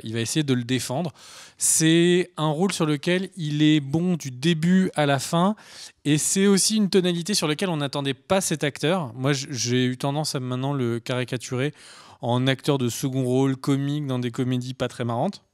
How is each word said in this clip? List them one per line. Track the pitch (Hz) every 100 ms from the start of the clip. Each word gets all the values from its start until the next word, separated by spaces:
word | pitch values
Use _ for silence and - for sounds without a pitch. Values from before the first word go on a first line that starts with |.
il | 113
va | 113
essayer | 113 160
de | 143
le | 123
défendre. | 120 127 - 131 175 - - - - -
C'est | - - 160 165 175 180 170 -
un | 156
rôle | 151 196
sur | -
lequel | 156 143 175 180 190 -
il | 151 147
est | 151 156
bon | 139 160 185 165
du | 139
début | 123 165 165 170 185 185
à | - 143
la | 135
fin | - 170 190 220 - - - -
et | 143 151
c'est | - 190 202
aussi | 196 - 214
une | 196
tonalité | 196 180 170 165
sur | 208 160
laquelle | 147 190
on | 156
n'attendait | 139 143 139
pas | 131 - 190
cet | - 160
acteur. | 147 - 147 185 131
Moi, | 123 135
j-, | 135 135
j'ai | 123 113 127 127
eu | 127
tendance | 143 147 151
à | 143
maintenant | 127 127 139
le | 143 120 117
caricaturer | - 127 120 127 - 127 143 - - - - -
en | 117 123 131
acteur | 127 - 139
de | 123
second | - 139 131
rôle | 123 131 135 131
comique | 147 139 139 147 139
dans | 127
des | 123
comédies | 117 127 127 123
pas | 131 123
très | - 120
marrantes. | 117 180 - _